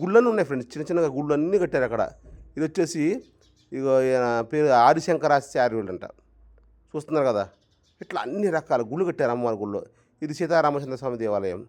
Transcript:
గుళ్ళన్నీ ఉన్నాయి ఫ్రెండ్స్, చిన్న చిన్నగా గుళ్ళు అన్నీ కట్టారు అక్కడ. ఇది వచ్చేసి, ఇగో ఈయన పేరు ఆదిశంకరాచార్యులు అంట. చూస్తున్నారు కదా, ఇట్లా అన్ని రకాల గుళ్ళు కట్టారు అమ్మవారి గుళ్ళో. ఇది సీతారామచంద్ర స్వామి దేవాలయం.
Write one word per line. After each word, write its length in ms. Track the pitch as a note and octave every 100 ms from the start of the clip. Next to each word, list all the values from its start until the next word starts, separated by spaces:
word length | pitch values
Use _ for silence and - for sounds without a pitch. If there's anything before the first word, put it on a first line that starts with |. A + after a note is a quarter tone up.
గుళ్ళన్నీ 300 | E3+ A3 B3
ఉన్నాయి 160 | G#3+ C#3+
ఫ్రెండ్స్, 220 | C3+ A#2+
చిన్న 140 | D3+ D3+
చిన్నగా 200 | E3+ D#3 C3+
గుళ్ళు 160 | D3
అన్నీ 240 | D3 E3 G3+
కట్టారు 260 | F3 D3
అక్కడ. 260 | B2 A2+ G2 - - - - -
ఇది 80 | D#3
వచ్చేసి, 560 | F#3 E3 E3 D3+ B3 - _ _ _ _
ఇగో 300 | C3+ C3+ C3
ఈయన 380 | C3 B2+ B2 A#2 A2+
పేరు 140 | D3+ D3+
ఆదిశంకరాచార్యులు 1300 | B2 B2 D#3 D#3+ D#3+ D3+ C#3+ - C#3 B2 A2+ F#2+
అంట. 120 | F2+ - - _ _ _ _ _ _ _
చూస్తున్నారు 360 | D3+ D3 D#3 C3+
కదా, 220 | G#2+ F#2+ _ _ _ _ -
ఇట్లా 200 | F3+ F#3
అన్ని 300 | A2+ F#3+ G3+
రకాల 320 | D#3+ - C3
గుళ్ళు 220 | A2+ D3+
కట్టారు 260 | F3+ D#3 C3
అమ్మవారి 260 | A#2+ A#2+ G#2+
గుళ్ళో. 280 | G#2 G2+ - _ _ _
ఇది 120 | D3+
సీతారామచంద్ర 600 | D3+ E3 E3 D3+ C#3+ C#3 C3
స్వామి 220 | C3+ A#2+
దేవాలయం. 420 | A2 G2+ F#2+ F2+